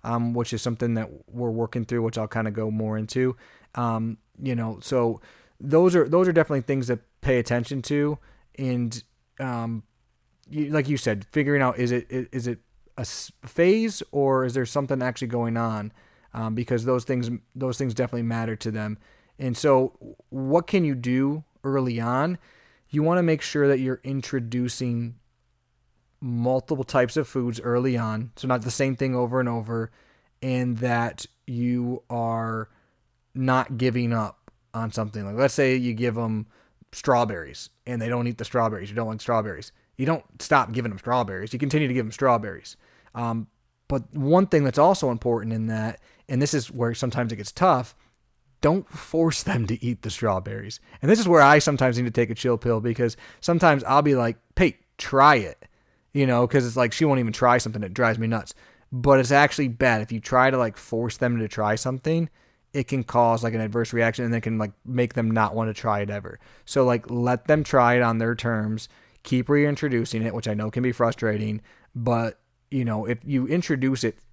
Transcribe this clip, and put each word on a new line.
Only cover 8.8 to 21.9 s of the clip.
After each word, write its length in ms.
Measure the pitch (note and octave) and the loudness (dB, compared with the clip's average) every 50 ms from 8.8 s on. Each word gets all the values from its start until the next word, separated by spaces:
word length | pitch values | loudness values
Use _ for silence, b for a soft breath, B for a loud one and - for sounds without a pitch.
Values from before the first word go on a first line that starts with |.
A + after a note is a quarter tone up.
| A#2+ A#2 A#2 A#2 - _ _ _ _ _ _ - | -2 -4 -6 -10 -14 _ _ _ _ _ _ -8
um, 420 | C3+ C3 B2 A#2 A#2 A#2 A#2 A2 - _ _ _ _ _ _ _ _ _ _ _ _ _ | -8 -6 -6 -6 -6 -6 -8 -8 -12 _ _ _ _ _ _ _ _ _ _ _ _ _
you, 220 | D3 D3+ D3+ C#3+ | -6 -6 -4 0
like 180 | D3+ D3+ C3+ C#3 | 0 -2 0 0
you 100 | D3 C3 | -2 -2
said, 280 | - A#2+ G#2+ G2+ F#2+ _ | 0 -2 -2 -2 -6 _
figuring 300 | - D3+ C#3 C#3 C#3+ C#3+ | -2 0 2 2 2 2
out, 160 | C3+ B2 A#2+ A#2+ | 2 0 0 0
is 120 | B2 A#2+ | -2 0
it, 160 | B2 A#2+ A#2 - | 0 -2 -4 -4
i-, 160 | B2+ B2+ B2 - | -8 -8 -8 -6
is 140 | - C3 A#2 | -8 -6 -6
it 140 | A#2+ A#2 - _ _ _ _ _ _ _ | -6 -8 -8 _ _ _ _ _ _ _
a 40 | - | -10
s-, 320 | A2+ - - - - - _ _ - | -10 -8 -10 -12 -14 -14 _ _ -20
phase 580 | A#2 - - E3+ F3+ G3+ A3 A3+ A3 F#3+ - - _ | -8 0 2 4 4 4 4 2 -2 -4 -6 -12 _
or 320 | - C#3+ C#3 C3+ C3 C3 C3 | -2 0 2 2 2 2 0
is 100 | B2+ A#2+ | 0 -2
there 120 | C3+ B2 | -2 -4
something 360 | A2+ - C#3+ C#3 B2+ C#3 C3 | -2 -2 -4 -2 -2 -2 -2
actually 260 | B2 B2+ A#2 - C3 A#2 | -2 -4 -4 -6 -6 -4
going 280 | A#2+ A#2+ A#2 A#2 A2+ | -2 -2 -2 -2 0
on? 360 | A#2 A#2 A2+ A2 G#2+ G#2 G#2+ b b b b b b b b | -2 -2 -2 -2 -4 -6 -10 b b b b b b b b
Um, 220 | - A2+ A2+ A2 A2 | -10 -6 -6 -4 -4
because 300 | A#2 A#2 - B2+ A#2 A2+ | -4 -2 -2 -2 -2 0
those 200 | B2+ B2+ B2+ A2+ | 0 0 0 0
things, 260 | - C3+ B2+ A#2+ A#2 B2 A2 _ _ _ | -2 -2 -2 -2 -4 -6 -8 _ _ _
those 220 | B2+ C3 B2+ A#2+ - | -6 -6 -6 -4 -4
things 160 | C#3 B2+ A2 | -4 -4 -2
definitely 280 | - B2+ A#2 - A#2+ | -2 -4 -4 -4 -4
matter 320 | A#2 A#2 A2+ A2+ A2+ A2+ A2 | -4 -2 -2 -2 -4 -4 -6
to 140 | G#2+ - A2+ | -6 -6 -6
them. 280 | G#2+ G#2+ G#2+ G#2+ G#2+ - b b b b b b b b | -6 -6 -6 -6 -8 -10 b b b b b b b b
And 180 | C3+ B2+ A#2 | -6 -6 -6
so 600 | - - D3+ C#3 C3 C3 - _ _ - - - _ _ _ | 0 2 4 4 4 4 0 _ _ -20 -20 -20 _ _ _
what 380 | - C3+ C3+ C3 D3+ F3 E3+ | -8 -6 -2 2 2 0 2
can 180 | - - F#3+ E3+ | 2 0 2 2
you 100 | D3+ C#3 | 2 0
do 500 | B2 A#2+ B2 B2+ C3 C3+ C#3 D3 D#3 D3+ _ _ _ - | -2 -2 0 2 2 2 0 -2 -4 -10 _ _ _ -6
early 340 | C#3 C3+ C#3 C3 B2+ | -2 0 0 0 0